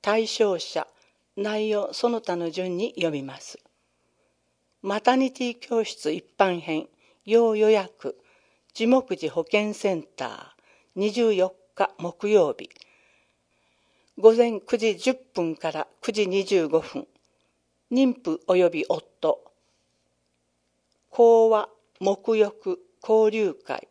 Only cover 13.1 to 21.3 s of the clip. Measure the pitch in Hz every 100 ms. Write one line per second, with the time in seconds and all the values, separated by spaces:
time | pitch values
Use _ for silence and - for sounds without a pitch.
13.1 | _ _ _ _ _ _ _ _ _ _
14.1 | - 214 226 233 214 - 233 220 185 254
15.1 | 254 _ - 165 156 165 151 - _ -
16.1 | 214 202 196 196 196 156 160 151 143 -
17.1 | _ _ _ _ _ _ _ _ 247 269
18.1 | 247 - 160 - 180 175 165 - 165 -
19.1 | _ 160 - - _ _ _ _ _ _
20.1 | _ _ _ _ _ _ _ _ _ _
21.1 | - 233